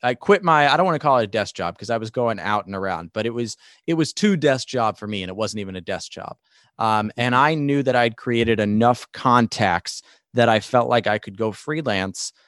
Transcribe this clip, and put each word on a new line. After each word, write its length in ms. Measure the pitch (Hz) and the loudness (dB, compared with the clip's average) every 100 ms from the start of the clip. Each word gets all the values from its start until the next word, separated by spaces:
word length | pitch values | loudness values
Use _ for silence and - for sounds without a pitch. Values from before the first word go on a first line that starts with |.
I 100 | 123 | -4
quit 300 | 123 - 202 | -2 2 2
my, 280 | 180 151 143 | 4 4 4
I 60 | 151 | 4
don't 80 | 185 | 2
wanna 140 | 151 | 0
call 180 | 151 131 | 2 2
it 60 | |
a 40 | 104 | 2
desk 280 | 107 98 - | -2 -4 -4
job, 200 | 87 - | -6 -6
'cause 140 | 107 | -6
I 80 | 113 | -4
was 140 | 110 | -4
going 280 | 127 117 101 | -2 -2 -2
out 280 | 90 104 98 | -2 -2 -4
and 80 | 98 | -6
around, 380 | 95 82 82 | -6 -6 -6
but 120 | 107 113 | -6 -4
it 80 | |
was, 240 | 117 113 - _ _ - | -4 -6 -8 _ _ -4
it 80 | 165 | -2
was 180 | 151 | -2
two 240 | - 208 180 | 0 0 2
desk 300 | 147 131 - | 2 0 -2
job 320 | 127 110 104 | -2 -2 -2
for 80 | 104 | -8
me, 160 | 104 | -8
and 60 | 92 | -8
it 60 | 95 | -6
wasn't 260 | 107 107 | -6 -6
even 140 | 98 92 | -8 -10
a 60 | |
desk 300 | 87 90 - | -8 -8 -10
job. 260 | - - - _ _ _ - | -14 -14 -16 _ _ _ -4
Um, 340 | 113 110 107 - | 0 0 -2 -2
and 160 | 123 | 0
I 220 | 123 147 160 | 4 4 2
knew 260 | 143 143 | 0 0
that 140 | 131 123 | 0 2
I'd 200 | 120 110 | 0 -2
created 440 | 127 117 117 107 | -2 0 2 2
enough 520 | 104 107 120 123 - | 2 4 4 2 -4
contacts 920 | - 131 120 117 - 101 87 - - - _ _ 120 | -2 4 4 4 2 0 0 -4 -12 -18 _ _ 2
that 140 | 117 | 4
I 100 | 110 | 4
felt 280 | - 123 120 | 2 0 2
like 200 | 120 107 | 0 0
I 100 | 107 | -2
could 200 | - 98 | -4 -6
go 140 | 110 | -6
freelance, 800 | 95 - 151 135 98 95 - - - | -6 -8 -6 -2 -2 -2 -6 -12 -14